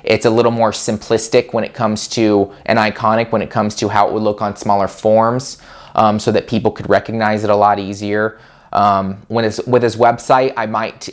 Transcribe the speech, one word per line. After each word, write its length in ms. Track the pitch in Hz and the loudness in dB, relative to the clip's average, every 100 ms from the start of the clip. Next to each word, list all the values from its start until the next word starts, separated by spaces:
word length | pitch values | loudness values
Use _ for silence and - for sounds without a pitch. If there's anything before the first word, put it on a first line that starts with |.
it's 240 | - 110 120 | -2 2 2
a 40 | |
little 200 | 113 117 | 2 2
more 220 | 117 113 | 2 0
simplistic 800 | 104 - 107 - 113 - 123 120 | -2 -4 -6 -2 -2 2 0 0
when 100 | 98 | -4
it 120 | - | -6
comes 340 | - 113 107 - | -4 -4 -4 -6
to, 440 | - 107 104 98 - - | 0 2 2 0 -4 -2
and 120 | 113 | 0
iconic 520 | 107 107 113 110 117 | 0 0 0 0 0
when 100 | 110 | -2
it 100 | 95 | -2
comes 260 | 117 107 - | -2 -2 -2
to 120 | 104 | 0
how 200 | 104 101 | 2 2
it 60 | |
would 80 | 107 | 0
look 200 | 107 104 | -2 -2
on 140 | 104 98 | -6 -4
smaller 320 | - 101 95 | -2 0 0
forms, 680 | - 110 110 113 123 135 - - - - | -2 2 4 2 0 -6 -14 -20 -20 -4
um, 240 | - 107 104 | 2 2 2
so 140 | - | 0
that 160 | 107 - | 0 0
people 240 | 107 110 | -2 -2
could 160 | - 107 | -4 0
recognize 560 | 98 - 113 107 107 | 0 0 -2 -2 0
it 60 | 104 | 0
a 60 | 104 | 4
lot 220 | 104 101 | 4 2
easier. 640 | 98 101 104 104 107 - - _ _ | -2 -8 -4 -2 -2 -6 -18 _ _
Um, 500 | - 101 98 98 98 - | 0 2 2 -2 -8 -6
when 160 | 113 | -2
it's, 200 | 113 107 - | -2 -4 0
with 160 | 123 | 2
his 140 | 117 107 | 2 2
website, 580 | 117 120 - 131 131 120 | 2 2 0 2 2 -2
I 100 | 110 | -4
might, 420 | 110 113 - - | -4 -6 -10 -12